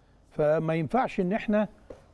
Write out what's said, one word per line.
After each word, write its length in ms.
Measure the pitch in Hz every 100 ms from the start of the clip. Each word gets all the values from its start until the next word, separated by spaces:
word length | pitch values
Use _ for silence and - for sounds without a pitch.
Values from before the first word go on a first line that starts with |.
| _ _ _
فما 440 | - 151 160 160 165
ينفعش 440 | 151 240 240 -
إن 140 | 180
إحنا، 340 | 214 - 208 202 - - - -